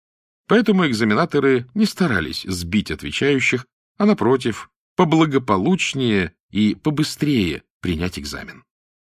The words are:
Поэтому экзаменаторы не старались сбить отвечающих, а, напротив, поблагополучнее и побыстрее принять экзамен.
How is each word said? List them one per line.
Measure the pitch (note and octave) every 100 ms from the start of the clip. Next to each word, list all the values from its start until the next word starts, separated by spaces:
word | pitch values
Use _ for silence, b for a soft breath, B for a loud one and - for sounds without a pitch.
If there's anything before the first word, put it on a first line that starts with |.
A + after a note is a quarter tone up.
| _ _ _ _ -
Поэтому | A3 A3 F#3+ D#3+
экзаменаторы | A2 A2+ A2 E3+ D3 C3+ B2+ B2
не | G#3 G#3
старались | - F3 F#2+ D#2 -
сбить | - F#2 E2+ G2+ -
отвечающих, | D#2+ D2 - C#3 C3+ - B2+ - _ _ -
а, | G#3
напротив, | - G#2+ C3 A#2+ - - _ _ -
поблагополучнее | E3+ D#3+ D#3+ C3+ B2 F#2+ C3+ F#3+ - C3+ A#2+ G2+ E2+ - _
и | G2 G#2+ -
побыстрее | D#3 C#3+ D3+ - D3+ B2+ F2 - - _
принять | F#2 D#2 F2 C#2+
экзамен. | C#2+ C#2 - - _ _ _ _ _